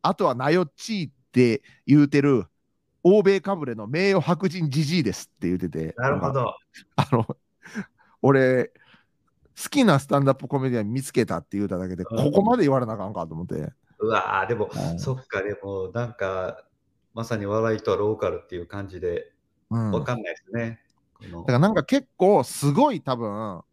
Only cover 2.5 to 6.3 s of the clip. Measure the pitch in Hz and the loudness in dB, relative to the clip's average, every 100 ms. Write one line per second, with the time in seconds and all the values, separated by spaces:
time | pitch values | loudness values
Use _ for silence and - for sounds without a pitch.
2.5 | _ _ _ _ _ 175 208 196 196 196 | _ _ _ _ _ 6 6 6 2 0
3.5 | 196 139 113 107 151 196 190 151 170 185 | -6 -6 -8 -4 0 2 2 2 0 -2
4.5 | 180 156 135 143 180 117 90 - _ 87 | -2 -2 0 0 0 0 -4 -12 _ -4
5.5 | 90 90 80 80 - 131 147 - | -2 -4 -6 -8 -4 -2 0 -2